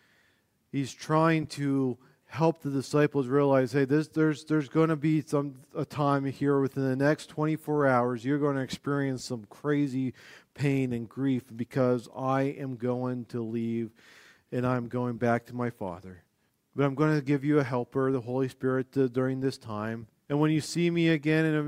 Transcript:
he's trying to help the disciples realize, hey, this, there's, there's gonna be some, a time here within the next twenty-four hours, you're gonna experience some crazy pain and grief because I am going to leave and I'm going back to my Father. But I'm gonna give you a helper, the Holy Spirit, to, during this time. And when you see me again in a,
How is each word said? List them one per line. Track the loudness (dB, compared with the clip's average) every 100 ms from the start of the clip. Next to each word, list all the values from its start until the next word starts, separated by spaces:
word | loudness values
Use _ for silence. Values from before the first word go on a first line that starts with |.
| _ _ _ _ _ _ -8
he's | -6 -6
trying | -8 0 2 4 2 -2
to | -4 -2 0 0 -2 _ _ _
help | 0 0 0
the | -4
disciples | -4 0 2 2 2 0
realize, | 2 4 4 2
hey, | 2
this, | 2 2 0
there's, | 2 2 0
there's | -2 -2 0
gonna | 2 2 2
be | 2 0
some, | 0 -2 -2 -10 -12
a | -8
time | -6 0 2 2
here | 0 -2 2 2
within | 2 0 -2
the | 2
next | 2 2 -4
twenty-four | -4 -2 -2 -2 2 4
hours, | 4 2 -2
you're | -2 0
gonna | 0 0
experience | -4 -6 -4 -2 -2 -4
some | -6 -10 -10
crazy | -10 -2 0 0 -2 -4 -6 -18 -20 _
pain | -2 0 2 0
and | -4 -6
grief | -4 0 0 -4 -10
because | -4 2 2 2 -2
I | -8 -2 0
am | -2 -4 -8 -6
going | -4 -2 -4 -6 -8
to | -8
leave | -4 -4 -2 -4 -6 _ -20 -20 -20 _ -8
and | -2 0
I'm | -2 -2
going | -4 -4 0
back | 0 0 -2
to |
my | -6 -6
Father. | -6 -10 -10 -14 -20 _ _ _ _ _ 0
But |
I'm | 0
gonna | 2 2 2
give | 2 0
you | 2 2
a |
helper, | 2 -2 -4 -2 0
the | -2
Holy | -2 -4 -4
Spirit, | -2 -2 -2 -2
to, | 0 0
during | 0 -2 -2
this | -4 -4
time. | -10 -8 -6 -8 -12 _ -4
And | 2
when | 2
you | 2
see | 0 -2 0
me | 2 2
again | 2 2 2 2
in |
a, | 0